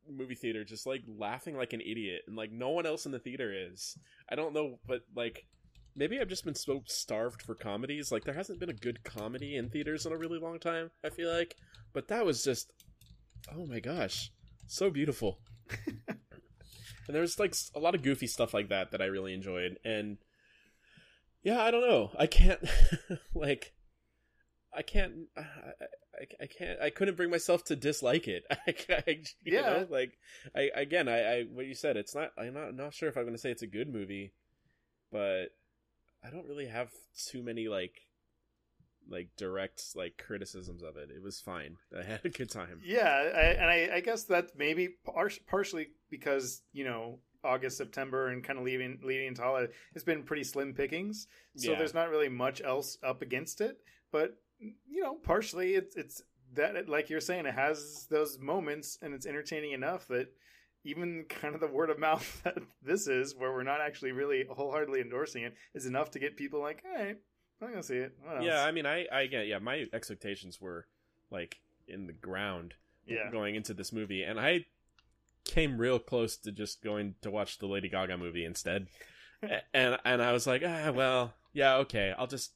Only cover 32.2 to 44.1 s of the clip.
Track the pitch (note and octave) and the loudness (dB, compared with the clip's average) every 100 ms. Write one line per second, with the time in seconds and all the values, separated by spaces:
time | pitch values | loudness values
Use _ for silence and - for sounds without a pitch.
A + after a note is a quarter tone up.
32.2 | D#3 - A#2 C3+ D3+ B2+ C#3+ D3 D#3+ C#3 | -6 -6 -8 -8 -10 -8 -8 -4 -2 0
33.2 | A#2+ A#2 C3+ A#2+ A2+ G2 C#3 A#2+ F#2+ G2 | -2 -2 -4 -4 -6 -4 -4 -4 -4 -6
34.2 | G2 _ _ _ _ _ _ _ _ G#2+ | -8 _ _ _ _ _ _ _ _ -2
35.2 | G2+ F#2 F2+ _ _ _ _ _ _ _ | 2 2 -2 _ _ _ _ _ _ _
36.2 | B2 D3+ D#3+ C#3+ C3+ A2+ A#2+ - - - | -16 -14 -10 -8 -6 -4 -6 -8 -20 -12
37.2 | - B2+ A#2+ A#2 A2 G2+ F#2 - _ _ | -10 -8 -6 -4 -2 -2 -2 -8 _ _
38.2 | _ _ _ _ _ _ _ _ - F#2 | _ _ _ _ _ _ _ _ -12 -10
39.2 | F2+ - F#2+ F#2+ F#2+ - - - F2+ - | -10 -8 -6 -4 -6 -8 -12 -8 -8 -8
40.2 | - G#2 F#2+ F#2 F#2 F2 E2+ D#2 D2 D2 | -10 -8 -8 -12 -12 -12 -12 -12 -14 -12
41.2 | G2 F#2+ - F2+ D2 E2+ _ F2+ F2 G#2+ | -12 -12 -10 -8 -10 -14 _ -10 -8 -4
42.2 | F3+ - B2+ A2 F2 E2+ F3 A3+ G3 C#3 | -6 -4 -8 -8 -10 -12 -2 4 6 6
43.2 | C#3 - D#3+ F3 E3+ E3+ E3 F3 F#3 | 4 6 6 8 6 6 4 2 0